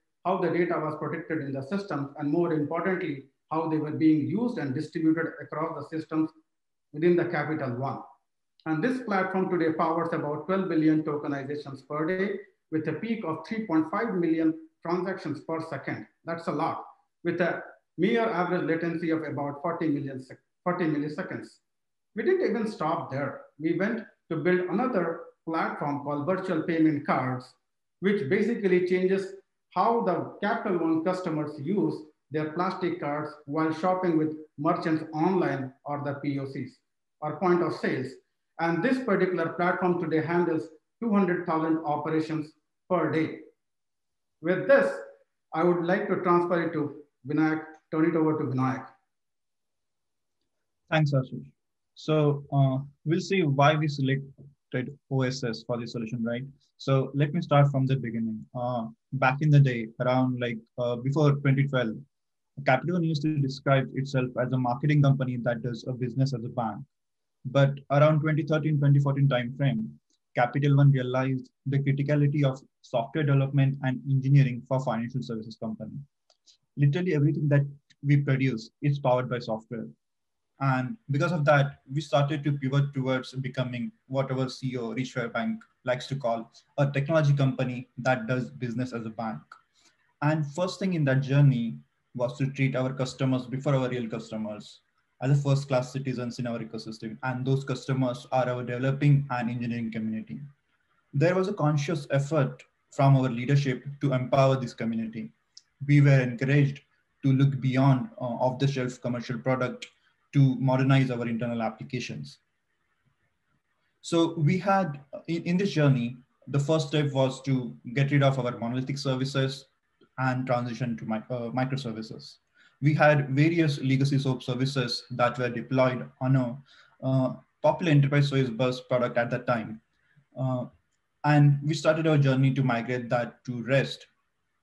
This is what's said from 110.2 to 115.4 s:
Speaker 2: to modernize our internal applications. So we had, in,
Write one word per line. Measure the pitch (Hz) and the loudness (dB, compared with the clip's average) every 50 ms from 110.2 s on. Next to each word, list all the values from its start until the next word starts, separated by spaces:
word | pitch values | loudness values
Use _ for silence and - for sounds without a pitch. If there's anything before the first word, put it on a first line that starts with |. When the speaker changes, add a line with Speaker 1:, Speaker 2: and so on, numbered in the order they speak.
| _ _ | _ _
Speaker 2:
to | - 147 135 131 127 | 2 4 4 4 4
modernize | - 135 131 127 131 131 131 135 135 131 127 | 0 0 0 2 2 4 4 4 4 2 2
our | 123 117 120 117 | -2 -4 -4 -4
internal | 117 113 120 120 117 117 | -4 -4 -4 -4 -4 -4
applications. | 113 110 110 - 143 - - 123 - - - 73 73 71 - _ _ _ _ _ _ _ _ _ _ _ _ _ _ _ _ _ _ _ _ _ _ _ _ _ _ _ _ _ _ _ _ _ | -4 -4 -6 -8 -10 -8 -8 -8 -8 -8 -10 -12 -14 -14 -18 _ _ _ _ _ _ _ _ _ _ _ _ _ _ _ _ _ _ _ _ _ _ _ _ _ _ _ _ _ _ _ _ _
So | - - 170 170 165 160 165 | -6 0 2 2 2 2 2
we | 170 147 160 185 185 | 2 2 2 2 2
had, | - 202 196 196 185 156 143 - - _ - - - - | 2 2 2 2 2 0 -4 -8 -14 _ -16 -12 -6 -6
in, | 165 170 | -6 -4